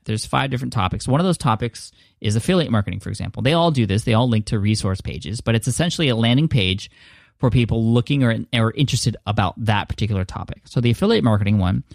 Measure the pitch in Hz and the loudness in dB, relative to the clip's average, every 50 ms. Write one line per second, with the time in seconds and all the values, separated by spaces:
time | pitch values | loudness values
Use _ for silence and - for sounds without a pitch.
0 | - - 110 107 - - - 131 135 139 131 123 131 123 123 110 92 92 - 107 | -6 -6 -4 -4 -4 -4 -2 -2 -2 -2 -4 -6 -6 -4 -2 -2 -2 -2 -2 -4
1 | - 127 123 156 185 190 165 - - 123 110 - 123 117 - - - - _ _ | -2 0 0 2 2 0 0 0 0 0 0 0 -2 -6 -8 -10 -20 -20 _ _
2 | _ _ _ - - 104 101 113 - - 185 180 - - 113 107 101 - 95 98 | _ _ _ -6 -4 -2 0 0 0 2 2 2 2 2 0 0 0 -2 -6 -8
3 | - 98 98 - 92 - - - 104 131 165 165 170 170 147 131 110 98 98 110 | -8 -10 -8 -8 -8 -8 -6 -2 0 2 2 4 2 2 2 2 2 2 0 0
4 | - 123 110 110 127 127 113 107 104 - 120 104 98 107 110 104 - 98 95 - | 2 2 2 4 4 4 2 0 0 -2 -2 0 0 0 0 0 0 -2 -4 -4
5 | - - - - - 73 107 123 - 120 113 113 - 131 123 - 160 175 - - | -6 -10 -10 -10 -8 -8 -8 -6 -2 0 0 0 0 -2 0 0 0 0 0 0
6 | 165 131 117 113 117 113 123 139 160 156 - 120 92 92 92 98 - - _ _ | 0 0 2 2 2 4 4 2 2 2 2 2 2 2 0 -2 -4 -12 _ _
7 | - - - - _ _ _ - - 123 101 131 117 104 117 113 113 113 117 123 | -20 -20 -20 -20 _ _ _ -2 -2 2 2 2 2 2 0 0 2 2 2 2
8 | 120 - 143 139 127 117 113 113 - - - 117 110 113 - - 139 - - 117 | 2 0 0 2 2 2 0 -2 -4 -4 -2 0 0 0 2 0 0 0 0 -2
9 | - 120 107 - - 101 104 113 98 82 - - 113 110 107 101 - - - - | -2 -2 -4 -4 -4 -2 0 0 0 -2 -2 -4 -2 0 0 0 -2 -4 -6 -4
10 | 110 104 104 95 92 - - 95 92 - - - _ - - 135 117 120 117 - | -2 -2 -2 -2 -4 -4 -8 -12 -10 -12 -14 -16 _ -6 -4 0 2 2 2 2
11 | 190 214 233 214 - 117 107 101 101 101 107 101 90 90 104 127 - _ - | 2 2 2 2 4 2 2 2 2 2 2 2 2 2 0 -2 -4 _ -18